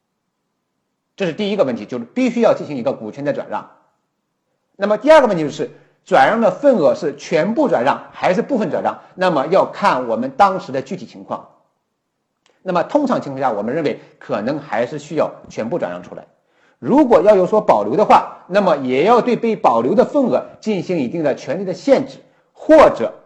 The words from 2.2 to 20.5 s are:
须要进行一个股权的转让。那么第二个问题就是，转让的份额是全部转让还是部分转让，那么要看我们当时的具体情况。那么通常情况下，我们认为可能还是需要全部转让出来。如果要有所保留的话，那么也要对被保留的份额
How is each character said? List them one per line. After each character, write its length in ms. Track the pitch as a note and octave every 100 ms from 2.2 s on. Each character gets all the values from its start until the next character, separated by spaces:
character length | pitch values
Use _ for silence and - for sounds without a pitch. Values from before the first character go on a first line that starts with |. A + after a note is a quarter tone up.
| B3+
须 120 | A#3+
要 120 | G#3+
进 140 | C3 D#3
行 100 | C#3
一 60 |
个 100 | B2+
股 160 | A#2+ G#2+
权 160 | C#3 C#3+
的 80 |
转 160 | B2 -
让。 220 | G#2 - _ _ _ _ _ _ _ _ _ _ -
那 100 | G3+
么 100 | G#3+
第 120 | C4+
二 120 | D#4+
个 60 | B3
问 80 | F3+
题 80 |
就 60 | D3
是， 220 | - B2+ - _ _ -
转 220 | E3+ C#3
让 120 | A3
的 120 | G#3+
份 240 | - C#4+ A3+
额 160 | C#3
是 220 | - D#3+ -
全 400 | - E3 F3+ A#3
部 120 | C4
转 160 | D3
让 260 | B2+ - -
还 200 | - D3
是 100 | F3+
部 160 | - B3
分 100 | F#3
转 140 | B2
让， 180 | G#2 G#2+ - -
那 160 | F#3
么 160 | D3+ C3
要 180 | - C3
看 420 | - - C3 B2
我 80 | A2
们 140 | C3 C3+
当 220 | G3 F#3+
时 120 | -
的 100 | C3
具 140 | B2+ F#3
体 120 | A2+
情 160 | F#2+
况。 260 | G2 A2+ - _ _ _ _ _ _ _ _ _ _ _
那 120 | F#3
么 100 | F3+
通 240 | - D4 C#4+
常 120 | E3+
情 120 | D3
况 100 | C3+
下， 100 | C3+
我 120 | G#2
们 100 | A2
认 100 | D3+
为 160 | C#3+ G#2+ - _
可 200 | - A#2
能 160 | A2 D3+
还 260 | D3+ G#2+ A#2+
是 140 | D3+
需 160 | - D3
要 160 | G2+ - -
全 180 | - A2+
部 120 | E3
转 120 | F2+
让 120 | F2
出 100 | F2+
来。 140 | E2+ - _ _ _ _ _
如 300 | A#2+ C4 C4+
果 160 | F#3+
要 120 | F#3+ G3+
有 120 | F3+
所 120 | G#3+
保 240 | - A#2
留 120 | G#2 D#3
的 100 | G#3+
话， 400 | A3 - - -
那 140 | F#3+
么 160 | F#3+ D3
也 260 | B2+ B2+
要 160 | F#3 A#3+
对 160 | B3 A3+
被 200 | A#3 G#3+
保 260 | D#3 A#2+
留 140 | B2 -
的 100 | -
份 200 | D4 B3
额 200 | - -